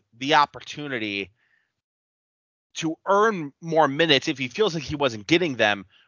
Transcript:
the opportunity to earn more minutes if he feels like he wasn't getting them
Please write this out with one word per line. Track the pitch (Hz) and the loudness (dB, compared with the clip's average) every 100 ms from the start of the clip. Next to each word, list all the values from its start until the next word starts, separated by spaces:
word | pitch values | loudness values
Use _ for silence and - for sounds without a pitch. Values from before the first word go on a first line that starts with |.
| _ 117 | _ -10
the | 135 151 | 2 4
opportunity | 143 120 - - 147 127 107 101 95 _ _ _ _ _ _ _ _ _ _ _ _ _ _ - | 2 -2 -16 -12 -8 -6 -4 -6 -8 _ _ _ _ _ _ _ _ _ _ _ _ _ _ -8
to | 160 160 - | -8 -6 0
earn | 202 220 196 147 - | 2 2 0 -8 -12
more | 165 160 147 | -2 2 2
minutes | 139 165 143 - | 4 2 2 2
if | 131 | -6
he | 127 | -6
feels | 123 208 | -2 -2
like | 160 | -2
he | 127 147 | -6 -2
wasn't | 139 113 101 | -2 -2 0
getting | 170 175 120 | 0 2 0
them | 107 101 95 _ | 0 0 -6 _